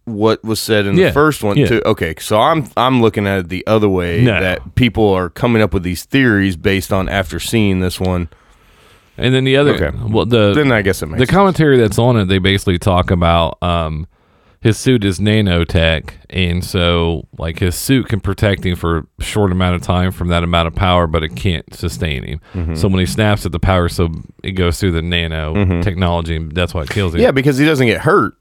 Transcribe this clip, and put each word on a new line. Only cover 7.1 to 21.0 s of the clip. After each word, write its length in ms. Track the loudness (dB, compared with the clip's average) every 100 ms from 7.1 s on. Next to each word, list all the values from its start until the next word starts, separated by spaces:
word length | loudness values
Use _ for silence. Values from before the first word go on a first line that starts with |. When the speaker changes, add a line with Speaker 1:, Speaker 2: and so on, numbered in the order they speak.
| -4 -4 -6
Speaker 1:
seeing 400 | -2 0 2 0
this 220 | -2 -2
one. 280 | -2 -2 -6 _ _ _ _ _ _ _ _ -4
Speaker 2:
And 160 | 0
then 120 | 2
the 120 | 2 2
other, 180 | 2 2
Speaker 1:
Okay. 200 | -2 -4 -2
Speaker 2:
well, 180 | 0 2
the, 260 | 4 4
Speaker 1:
Then 180 | 4 2
I 100 | 2
guess 200 | 0 -2
it 40 | -4
makes 140 | -2
Speaker 2:
the 60 | 2
Speaker 1:
sense. 40 | 4
Speaker 2:
commentary 420 | 2 4 4 4
that's 220 | 4 2
on 160 | 2 2
it, 60 | 2
they 120 | 0
basically 400 | 2 0 0 0
talk 320 | 2 2 2
about, 500 | 2 2 2 0 -2
um, 460 | -2 -2 -2 -6 -10 _ _ _ _ _
his 160 | -2 0
suit 280 | 2 2
is 160 | 2 0
nanotech, 920 | 0 2 2 0 2 2 2 0 -6 -18 -10
and 360 | -4 -2 -2
so, 600 | -4 0 2 2 0 -2 -8 -10
like, 220 | -8 -4
his 160 | -4 -2
suit 320 | 0 0 0
can 100 | -4
protect 460 | -4 -2 0 0 -2
him 80 |
for 320 | -2 -2 -2 -4 -12
a 40 |
short 300 | -6 0 0
amount 240 | 2 0 -2
of 60 |
time 280 | -2 0 0
from 180 | -2 -2
that 140 | 0
amount 240 | 2 0 0
of 80 |
power, 320 | 0 2 2